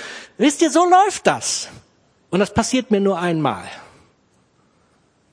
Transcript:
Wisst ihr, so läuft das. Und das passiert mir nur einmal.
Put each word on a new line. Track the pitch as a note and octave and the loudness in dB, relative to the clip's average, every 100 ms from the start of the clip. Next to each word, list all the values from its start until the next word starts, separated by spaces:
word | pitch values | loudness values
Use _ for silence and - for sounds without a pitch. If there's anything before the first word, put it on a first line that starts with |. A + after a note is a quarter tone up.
| - - - - | -16 -18 -14 0
Wisst | C4 - | 0 2
ihr, | E4 | 2
so | C#4 F4 | 2 4
läuft | F4+ G4+ - G3+ | 6 4 0 -2
das. | C3+ - - - - _ _ _ _ - | -2 -4 -8 -10 -18 _ _ _ _ -6
Und | F#3 | -2
das | G3 | -2
passiert | - A3 C4 - | 0 0 -2 0
mir | G3+ | 0
nur | G3 F3 | 0 0
einmal. | F3 E3 C#3+ G2 F#2 - - - _ _ _ _ _ _ _ _ _ _ _ _ _ | -2 -2 -2 -4 -10 -18 -20 -20 _ _ _ _ _ _ _ _ _ _ _ _ _